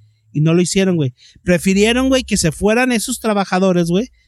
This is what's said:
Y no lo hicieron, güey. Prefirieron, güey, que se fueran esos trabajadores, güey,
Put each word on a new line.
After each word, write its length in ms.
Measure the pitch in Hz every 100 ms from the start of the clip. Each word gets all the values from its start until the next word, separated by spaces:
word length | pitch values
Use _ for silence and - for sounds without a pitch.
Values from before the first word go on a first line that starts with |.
| _ _ _
Y 100 | 147
no 120 | 156
lo 80 | 170
hicieron, 340 | 180 196 190 170
güey. 180 | 131 - - -
Prefirieron, 640 | - 175 190 196 220 240 262
güey, 160 | 262
que 140 | - 202
se 140 | 165
fueran 400 | - 196 226 254
esos 280 | 233 - 233
trabajadores, 720 | 220 202 190 185 190 175 170
güey, 200 | 180 254 _